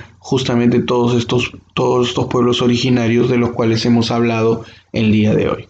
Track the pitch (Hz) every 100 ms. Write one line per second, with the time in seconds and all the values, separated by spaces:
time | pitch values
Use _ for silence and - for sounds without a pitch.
0 | - - - 135 131 120 120 120 117 123
1 | 120 123 117 123 117 - - - 127 123
2 | 123 - 123 127 120 120 123 120 131 123
3 | 113 120 123 123 117 - 113 110 123 120
4 | 113 120 117 113 113 113 - - _ 117
5 | 110 107 107 107 85 -